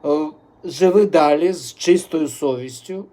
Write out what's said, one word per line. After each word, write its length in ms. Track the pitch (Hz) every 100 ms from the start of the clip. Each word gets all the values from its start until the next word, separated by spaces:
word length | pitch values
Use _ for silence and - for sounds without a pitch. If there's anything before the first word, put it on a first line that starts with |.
| 147
Е, 220 | 151 156 - _ _
живи 420 | 185 139 185 190 202
далі 480 | 170 147 147 175
з 200 | 175 127
чистою 540 | - - 180 - 160 147
совістю 760 | - 147 127 127 120 - 190 202